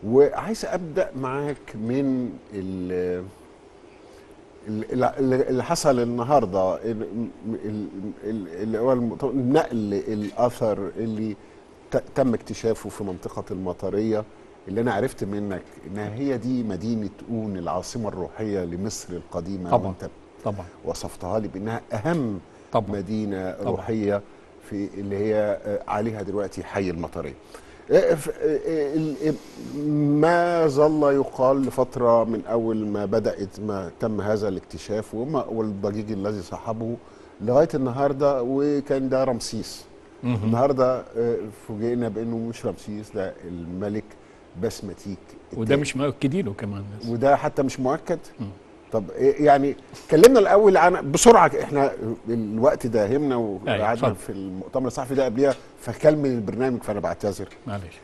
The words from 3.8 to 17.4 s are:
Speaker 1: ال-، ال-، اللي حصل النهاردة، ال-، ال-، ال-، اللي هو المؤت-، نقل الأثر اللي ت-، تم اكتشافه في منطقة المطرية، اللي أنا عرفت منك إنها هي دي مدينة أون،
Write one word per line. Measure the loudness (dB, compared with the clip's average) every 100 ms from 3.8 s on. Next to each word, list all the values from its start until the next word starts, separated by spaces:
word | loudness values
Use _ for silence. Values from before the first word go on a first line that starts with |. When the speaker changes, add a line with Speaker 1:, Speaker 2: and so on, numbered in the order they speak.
| -20 -20 -20 -20 -20 -20 -20 -20 -10
Speaker 1:
ال-، | -8 -4 -2
ال-، | -2 0 0 2 2
اللي | 0
حصل | 0 0 2 2
النهاردة، | 2 -2 2 2 2 0 0 0
ال-، | -4 -6 -6 -6 -8 -8 -8 -6 -6
ال-، | -6 -8 -8 -10 -10
ال-، | -8 -6 -8 -8
اللي | -4 0
هو | 2
المؤت-، | 2 0 -2 -2 0
نقل | 2 2 2 -2 -2 -2 -2
الأثر | -4 -4 0 0 2 -2 0 -4 -6
اللي | -6 -4 -6 -8 -14 -20 -20 -20 -4
ت-، | -4 -4 0
تم | 0
اكتشافه | 0 -4 -4 -2 -2 -6
في | -8
منطقة | -8 -8 -10 -10 -8
المطرية، | -8 -6 -6 -2 0 0 0 -2 -14 -20 -20 -6
اللي | -2
أنا | 0
عرفت | 0 -2 -4
منك | -6 -6 -6 -8 -10 -18 -12
إنها | -8 -8 -6
هي | -4 -4
دي | -2 -2
مدينة | -2 -4 -4 -4 -4 -10 -8
أون، | -6